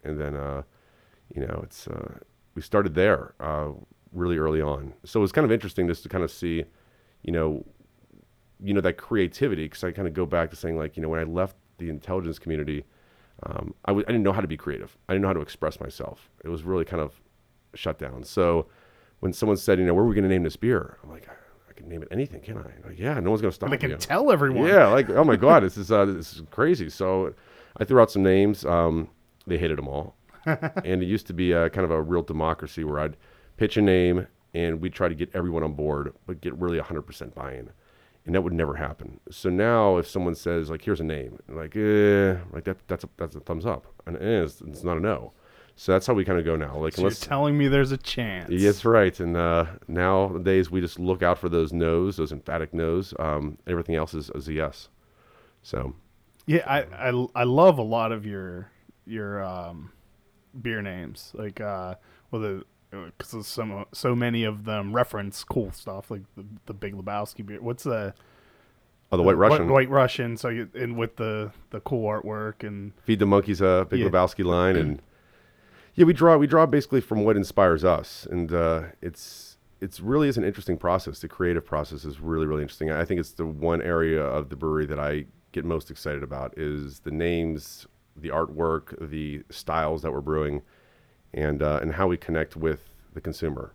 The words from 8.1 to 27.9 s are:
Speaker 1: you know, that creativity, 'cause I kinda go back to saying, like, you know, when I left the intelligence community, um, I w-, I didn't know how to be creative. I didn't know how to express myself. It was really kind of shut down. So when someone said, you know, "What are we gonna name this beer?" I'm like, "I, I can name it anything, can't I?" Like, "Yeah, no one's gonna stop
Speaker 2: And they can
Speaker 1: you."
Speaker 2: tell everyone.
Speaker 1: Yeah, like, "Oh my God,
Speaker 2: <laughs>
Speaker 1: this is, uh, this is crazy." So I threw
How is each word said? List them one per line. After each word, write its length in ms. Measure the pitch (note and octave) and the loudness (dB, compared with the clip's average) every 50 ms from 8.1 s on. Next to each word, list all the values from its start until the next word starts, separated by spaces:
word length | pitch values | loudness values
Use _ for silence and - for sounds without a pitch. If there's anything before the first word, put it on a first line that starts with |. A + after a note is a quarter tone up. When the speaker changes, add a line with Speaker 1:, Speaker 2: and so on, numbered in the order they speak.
| _ _ _ _ _ _ _ _ _ _ | _ _ _ _ _ _ _ _ _ _
Speaker 1:
you 100 | F#2+ G2 | -4 0
know, 80 | G2+ G2+ | 0 2
that 160 | F2 F#2 F2 | 2 2 -2
creativity, 720 | - - - A#2+ G#2 F#2 E2+ - - C#3 C#3 G2+ D#2+ D#2+ D2+ | -2 -6 -2 0 0 0 0 0 -2 -2 -2 0 -2 -4 -8
'cause 160 | - - - | -8 -6 -6
I 80 | F2+ | -6
kinda 180 | E2+ G2+ G2 F2 | -4 -4 -6 -4
go 140 | D#2 F2+ F2+ | -2 -2 -4
back 240 | D#2 F#2 E2+ E2 D#2+ | -2 0 -2 -2 -2
to 60 | - | -6
saying, 220 | - - E2 E2 E2 | -8 -8 -6 -4 -4
like, 180 | D#2 D2+ - | -6 -6 -8
you 60 | - | -8
know, 60 | D#2+ D#2 | -6 -4
when 100 | D#2+ D#2+ | -4 -4
I 40 | D#2+ | -4
left 320 | D#2+ E2 F2 F#2 F#2+ - _ _ _ _ | -4 -2 -4 -4 -4 -6 _ _ _ _
the 140 | _ F2 E2 | _ -10 -10
intelligence 480 | D#2 D2 - - F#2 F#2+ F2+ E2 D#2 - | -10 -10 -8 -6 -6 -4 -4 -6 -8 -8
community, 460 | - E2+ D#2+ D2+ D2+ D2 D2+ C#2+ C2+ _ _ _ _ _ _ _ _ _ _ - | -6 -6 -4 -4 -4 -4 -6 -8 -8 _ _ _ _ _ _ _ _ _ _ -16
um, 320 | - - - - - - - _ _ | -14 -10 -10 -8 -8 -10 -12 _ _
I 60 | - | 0
w-, 140 | G2+ G2+ - - | 0 0 2 2
I 40 | |
didn't 120 | A#2+ A#2 G2+ | 2 2 4
know 80 | G2 | 4
how 80 | F#2+ G#2 | 2 2
to 80 | G2+ D#2+ | 0 -4
be 80 | D#2 | -6
creative. 400 | D2 - D2 C#2+ G#1 G1+ - _ _ _ - | -6 -6 -8 -8 -8 -10 -14 _ _ _ -2
I 40 | |
didn't 100 | F#2 G2 | 0 0
know 60 | G2 F#2+ | 2 2
how 60 | F#2+ | 0
to 80 | E2+ | -2
express 360 | D2 - - - - D2+ - - | -4 -8 -8 -4 -4 -4 -4 -6
myself. 520 | - C2+ - - - - - _ _ _ _ _ | -14 -14 -12 -10 -12 -12 -12 _ _ _ _ _
It 60 | - D#2+ | -10 -8
was 140 | E2+ D#2+ | -8 -8
really 240 | D#2 F2 F#2+ F2+ D#2+ | -4 -2 0 0 0
kind 160 | - - E2 | -2 -2 -4
of 180 | D#2 C#2+ - _ _ _ _ _ _ _ _ _ _ _ - | -4 -6 -8 _ _ _ _ _ _ _ _ _ _ _ -18
shut 240 | - - F2 D2+ - | -8 -6 -6 -6 -6
down. 260 | - C2 C2 B1+ B1+ | -8 -12 -12 -14 -16
So 420 | - - - F#2 E2+ E2+ E2+ C#2 - _ _ _ _ _ _ _ _ _ _ | -6 0 2 2 4 4 2 0 -2 _ _ _ _ _ _ _ _ _ _
when 140 | - F#2+ F2+ | -4 -4 -2
someone 240 | - - G#2+ G#2 G2 | 0 2 2 2 2
said, 200 | - - G2 F2+ | 4 2 4 4
you 60 | F#2 | 4
know, 80 | F2 | 4
"What 100 | E2+ F#2 | 4 4
are 40 | A2 | 4
we 80 | A#2+ G#2 | 4 4
gonna 140 | G2+ G2 F#2+ | 4 4 4
name 160 | F#2+ F#2+ F2 | 4 2 2
this 120 | D#2 - | -2 -4
beer?" 400 | - - A#2 B2 F#2+ - C#2 - - - | -2 0 0 0 0 -2 -4 -14 -20 -20
I'm 60 | D2+ | -20
like, 180 | D#2 E2 - - | -20 -20 -20 -20
"I, 40 | - - - _ - _ _ _ | -20 -20 -20 _ -20 _ _ _
I 40 | - | -20
can 120 | - - - | -20 -16 -12
name 100 | F2 E2 | -12 -12
it 60 | D#2+ - | -10 -8
anything, 300 | - G#2+ C#3 C#3+ F#2+ - | -6 -6 -6 -6 -8 -16
can't 160 | - - A2+ G#2+ | -14 -14 -14 -12
I?" 300 | - - - - - - | -14 -16 -18 -20 -18 -18
Like, 100 | E2+ E2+ | -12 -8
"Yeah, 220 | F#2+ C3 D3+ C3 | -6 -4 -4 -2
no 80 | F2 F2+ | 0 0
one's 120 | A2 A2 | 0 2
gonna 100 | G#2+ F#2+ | 0 -2
stop 140 | - - - | -2 -2 -4
Speaker 2:
And 80 | G#2 C#3+ | -4 -2
they 20 | C3 | -2
can 120 | - - | -2 -4
Speaker 1:
you." 60 | D2+ D2+ | -4 -6
Speaker 2:
tell 340 | - - C#3+ F3+ C4+ D4 | -4 -2 0 2 6 6
everyone. 340 | A3 D3+ C#3+ C#3 B2+ - C3+ | 6 6 4 2 2 2 4
Speaker 1:
Yeah, 200 | E3+ G3+ G3 D3 | 8 8 10 10
like, 240 | G2+ G#2+ C3+ C3+ G#2+ | 10 8 6 4 4
"Oh 140 | F#2+ A#2+ D#3+ | 6 6 8
my 120 | D#3 A2+ | 6 6
God, 260 | F#2+ G2+ C#3 E3+ D#3 | 6 8 8 8 8
Speaker 2:
<laughs> 0 | |
Speaker 1:
this 140 | G2+ F#2 - | 8 4 -2
is, 160 | G#2 G2 F2 | -4 -2 2
uh, 140 | A2 G#2 G2 | 4 4 6
this 300 | G2 G2 E2+ D#2+ - - | 4 2 -4 -8 -12 -14
is 60 | - D#2+ D#2 | -18 -18 -12
crazy." 380 | - - B2 D#3 F3+ C#3 F2+ D#2 | -2 0 2 2 2 0 -2 -8
So 460 | - - G2 F#2 F#2+ F#2+ F#2+ D#2 - - _ - - - - _ _ | -6 -4 -2 0 0 0 0 -2 -6 -10 _ -20 -20 -20 -20 _ _
I 80 | - A2 | -4 0
threw 160 | G2+ | 4